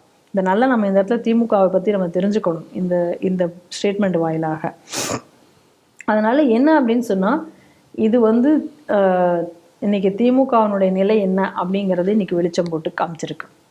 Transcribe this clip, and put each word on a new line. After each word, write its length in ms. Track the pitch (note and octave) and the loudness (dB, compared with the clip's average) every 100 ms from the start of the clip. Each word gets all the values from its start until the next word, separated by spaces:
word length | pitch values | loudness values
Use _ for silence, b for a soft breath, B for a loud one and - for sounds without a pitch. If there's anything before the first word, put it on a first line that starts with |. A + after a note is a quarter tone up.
| _ _ _ | _ _ _
இதை 100 | F#3+ | -4
நல்லா 240 | F#3 G3 C4 | 0 2 2
நம்ம 200 | A#3+ G3+ | 2 0
இந்த 160 | G3 | 0
இடத்துல 180 | G3 A#3 | 0 -2
தி 120 | A#3 | 0
மு 120 | A3+ A3+ | 0 2
கவை 220 | G#3 F#3+ | 2 2
பத்தி 240 | F#3 F#3+ | 2 0
நம்ம 160 | G3+ F3 | -2 -2
தெரிஞ்சுக்கணும், 580 | F3+ G3 G#3+ F#3+ D#3+ - | -2 0 0 -2 -4 -8
இந்த, 440 | - F3+ F3+ F3 - | -6 -2 -2 -2 -2
இந்த 300 | F#3+ F3+ F3 F3 - | -4 -2 -4 -6 -18
ஸ்டேட்மெண்ட் 480 | - G3+ G3+ G3+ E3+ | -6 -4 -2 -2 0
வாயிலாக. 560 | E3 D#3+ D#3+ D#3 - - B B B B B _ _ _ _ _ _ _ - | -2 -2 -4 -4 -8 -12 B B B B B _ _ _ _ _ _ _ -2
அதனால 360 | G#3+ G#3+ C4+ | 0 2 2
என்ன 400 | C#4+ A3+ D4 D#4 | 2 4 4 4
அப்படின்னு 180 | A#3 A#3+ | 2 0
சொன்னா, 460 | A#3 F#3+ F#3+ D#4 - B B B B - | 0 0 0 -2 -6 B B B B -2
இது 240 | A3 B3 | 2 4
வந்து, 500 | A3 A#3 C4+ D4+ - - - | 4 4 4 2 -2 -12 -2
அஹ், 560 | G#3 F#3+ F#3 F3+ E3+ E3+ - _ - | 2 2 2 2 0 -4 -10 _ -6
இன்னைக்கு 360 | G#3 G3+ F#3+ G3 | -2 0 0 2
தி 160 | A#3+ | 2
மு 160 | B3+ C4 | 2 2
கவினுடைய 400 | A#3 G#3+ G3+ F#3+ | 2 2 2 0
நிலை 280 | F#3+ G3 A3 | 2 2 2
என்ன 340 | F#3+ F#3+ F#3+ - | 2 0 -2 -4
அப்படிங்கிறது 520 | F3+ G3 G3 F3+ F3+ | -4 -2 -2 -2 0
இன்னைக்கு 280 | G#3+ F3+ F3 | 0 0 -2
வெளிச்சம் 340 | F3 E3+ E3+ | -2 -2 -4
போட்டு 220 | D#3+ E3 - | -4 -6 -4
காமிச்சிருக்கு. 460 | F3 D#3+ E3 D#3 - _ _ | -6 -6 -12 -12 -16 _ _